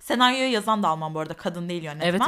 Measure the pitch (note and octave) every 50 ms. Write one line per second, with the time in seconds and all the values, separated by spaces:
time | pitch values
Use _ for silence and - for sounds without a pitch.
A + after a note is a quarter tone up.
0 | - - F4 A#3+ B3+ B3 B3+ C4 C4 C4 B3 G#3+ G3+ A3 A3 G#3 G3 E3 D#3+ D#3+
1 | D#3+ D#3 D#3 D#3 D#3 D#3 E3 - - F#3 E3+ F3 E3+ F3 F3 F3 D#3+ D3+ D3 D3+
2 | E3 F3 F3 G3 B3+